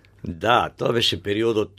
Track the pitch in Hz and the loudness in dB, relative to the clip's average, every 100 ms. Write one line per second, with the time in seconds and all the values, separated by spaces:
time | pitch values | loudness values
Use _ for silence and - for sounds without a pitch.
0 | - - - 82 104 120 80 - - 120 | -20 -14 -12 -2 2 2 2 -2 -2 0
1 | - 92 98 101 113 107 104 | 0 -2 -2 0 0 0 -2